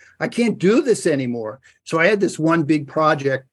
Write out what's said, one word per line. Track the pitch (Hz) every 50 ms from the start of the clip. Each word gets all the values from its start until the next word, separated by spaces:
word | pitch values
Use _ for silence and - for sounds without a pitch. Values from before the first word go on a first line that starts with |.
| _ _ _ -
I | 156 123
can't | - - 240 226 202
do | 131 143 185 220 277 302
this | 269 208 - -
anymore." | 175 151 139 131 120 120 120 110 107 - - _ _ _ _ _
So | - - 160
I | 165
had | 190 220 202
this | 196 165 - -
one | 156 160 165 170 156
big | 139 156 151 139
project, | 131 - 160 156 151 156 143 139 135 135 131 - _